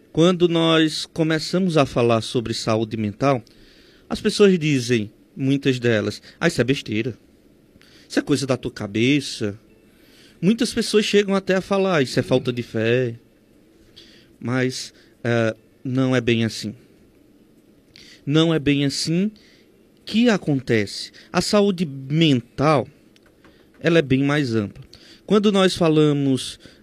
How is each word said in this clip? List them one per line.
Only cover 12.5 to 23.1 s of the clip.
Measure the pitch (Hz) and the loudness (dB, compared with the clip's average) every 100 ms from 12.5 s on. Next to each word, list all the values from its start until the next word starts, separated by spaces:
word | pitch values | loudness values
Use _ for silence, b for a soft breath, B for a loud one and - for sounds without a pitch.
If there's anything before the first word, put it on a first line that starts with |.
de | 123 | -6
fé." | 117 113 113 123 123 117 _ _ _ _ _ _ b b b b b - | -6 -4 0 0 -2 -8 _ _ _ _ _ _ b b b b b -12
Mas, | 117 127 127 127 - b b b | -6 -2 -2 -6 -14 b b b
é, | 120 117 113 - _ _ | -2 0 0 -4 _ _
não | 131 131 131 127 | -6 -2 0 0
é | |
bem | 117 117 | 0 0
assim. | 113 - 107 - _ _ _ _ _ _ _ _ _ _ _ B B B | 0 -4 -12 -12 _ _ _ _ _ _ _ _ _ _ _ B B B
Não | - 156 165 | -2 2 2
é | 160 | 2
bem | 139 143 139 | 0 0 0
assim | - 160 170 208 - b b b b _ _ - | -2 -4 -2 -2 -6 b b b b _ _ -4
que | 220 240 | 2 2
acontece? | 202 - 139 - 113 98 - - B B | 2 0 -2 0 -2 -2 -8 -14 B B
A | 175 | -4
saúde | - 208 202 180 | 0 2 2 0
mental, | 165 135 135 156 160 127 - - 143 143 - - _ | -4 -6 -4 2 4 2 -2 -2 0 0 -2 -12 _